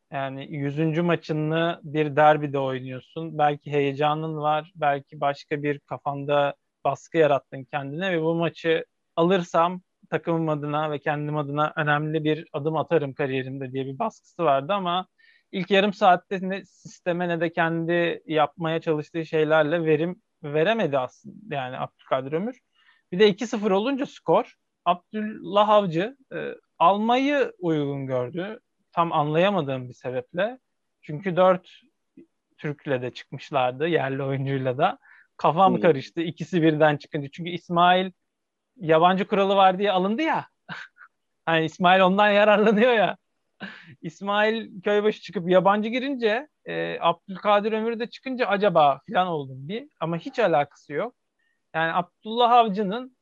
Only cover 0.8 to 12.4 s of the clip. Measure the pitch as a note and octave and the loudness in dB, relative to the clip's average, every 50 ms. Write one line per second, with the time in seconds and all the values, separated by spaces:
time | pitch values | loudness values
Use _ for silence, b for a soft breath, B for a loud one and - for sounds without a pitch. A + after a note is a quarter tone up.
0.8 | D#3+ D#3+ D3+ E3 F3 F3 E3 E3 - - D#3 D3+ D3+ D#3 D#3+ E3 E3 E3+ E3+ - | -2 0 0 0 0 0 0 -2 -2 -4 -4 -4 -2 -2 -2 -2 -2 -2 -4 -6
1.8 | - D3+ C#3+ D#3 D3+ D3 C3+ D3 D3+ D3+ D#3 D3+ D3 C#3+ C3+ C#3 C3+ C3 C3 B2+ | -10 -6 -2 -2 -2 0 2 4 6 6 6 4 2 -4 -4 -4 -4 -4 -4 -6
2.8 | C3 C3 B2+ B2 - _ - E3 E3 D#3+ D#3 D3+ D3 D3 D3 D3 - C#3+ D3 D3 | -8 -10 -14 -14 -16 _ -14 -12 -12 -8 -2 0 0 0 0 -2 -6 -4 -2 0
3.8 | C#3 C#3 C#3 C3+ D3+ D3+ D3+ D#3 D#3+ D#3+ D#3 D3+ D3 D3+ D3+ D3+ D#3 F3+ _ D#3+ | 0 0 0 -2 -2 -2 -2 -2 -4 -6 -6 -4 -2 -2 -2 -2 -4 -8 _ -4
4.8 | D3+ C#3+ C#3+ C#3 C#3 _ D#3 D3 C#3+ C#3+ C#3+ - - - D#3 C#3+ C#3+ D3 C#3+ C#3+ | -2 -2 -2 -2 -6 _ -10 -4 -4 -4 -4 -4 -8 -8 -6 -4 -2 -4 -4 -6
5.8 | _ - C#3 B2+ - C#3+ C#3+ C#3+ C#3 D3 D3 C#3+ C#3+ C#3+ - _ _ _ _ _ | _ -12 -12 -10 -8 -8 -8 -6 -4 0 0 2 0 0 -2 _ _ _ _ _
6.8 | - C#3+ C#3 - - - - E3 D3+ C#3+ C#3+ C3 - _ - C3+ C3 - D3+ C#3+ | -4 -4 -4 -6 -6 -2 2 2 4 4 4 0 -2 _ -14 -14 -12 -8 -8 -8
7.8 | C#3 C#3 C#3+ E3 F#3+ F#3+ F3 D#3+ D#3+ E3 E3+ E3+ E3+ D#3+ D#3+ - - E3 D#3+ E3+ | -8 -8 -8 -6 -4 -2 -2 -2 0 0 0 0 -2 -2 -4 -2 -2 0 0 0
8.8 | - - _ _ _ _ _ E3+ E3+ F3 G3 F3+ F3 - - E3 E3 F3 F#3 F3+ | -2 -6 _ _ _ _ _ 0 2 2 2 2 0 0 2 2 2 2 0 -6
9.8 | - _ _ _ _ - E3+ D#3 - F3 E3 E3 E3 D#3 D3+ C#3+ D3 D3 D3 D3+ | -12 _ _ _ _ -6 -6 -4 -2 -2 -2 0 0 -2 -2 -2 -4 -4 -4 -2
10.8 | D#3 D#3 D3 C#3+ - D#3+ D3 D3 D3 D3 D3+ D3+ D3 C#3 C#3+ D3 D3+ D3+ - E3 | -2 -4 -4 -4 -4 -4 -4 -4 -4 -4 -4 -4 -4 -4 -2 -2 -2 -2 -2 -2
11.8 | D3+ D3+ D3 D3 D#3 D3+ D#3 D#3+ D3+ D#3 D#3 D#3 | 0 0 0 0 0 -2 -2 -2 0 0 -2 -2